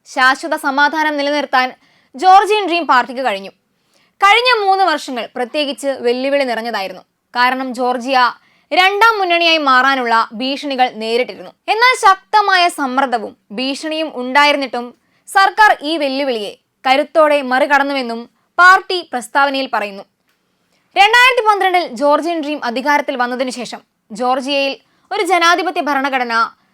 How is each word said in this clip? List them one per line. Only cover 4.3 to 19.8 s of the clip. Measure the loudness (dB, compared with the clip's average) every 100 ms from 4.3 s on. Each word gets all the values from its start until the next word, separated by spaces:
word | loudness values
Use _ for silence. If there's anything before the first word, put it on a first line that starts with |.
| 4 2 2 2
മൂന്ന് | 2
വർഷങ്ങൾ | 2 0 -4 -8 -8 -8
പ്രത്യേകിച്ച് | -6 -4 -4 -4 -6
വെല്ലുവിളി | -4 -2 -2 -2 -2
നിറഞ്ഞതായിരുന്നു. | -2 -4 -6 -6 -8 -12 _ _ _ 0
കാരണം, | 0 0 -6
ജോർജിയ | -4 -4 -2 -2 2 0 -2 _ _ _
രണ്ടാം | 2 2 4 2 2
മുന്നണിയായി | 0 0 2 2
മാറാനുള്ള | 2 2 2 0 0 0 -2
ഭീഷണികൾ | -6 -6 -6 -6 -2 -2
നേരിട്ടിരുന്നു. | -2 -4 -2 -4 -8 -18 _ -6
എന്നാൽ, | 0 2 4
ശക്തമായ | 2 2 _ 0 2 2 2
സമ്മർദ്ദവും | 0 -4 -2 -2 -2 -6 -16 _
ഭീഷണിയും | -8 -6 -6 -8 -6 -6
ഉണ്ടായിരുന്നിട്ടും | -8 -2 2 4 2 -2 -8 -10 -18 _ _ -4
സർക്കാർ | 2 2 4 4 4
ഈ | -2 -2
വെല്ലുവിളിയെ | -2 -2 -4 -4 -8 -14 _ _ 0
കരുത്തോടെ | 0 2 2 2 2
മറികടന്നുവെന്നും | 0 -2 2 2 0 -2 -4 -8 -12 _ _ 4
പാർട്ടി | 6 6 2 -6 -4
പ്രസ്താവനയിൽ | -8 -4 0 0 0 -4
പറയുന്നു. | -4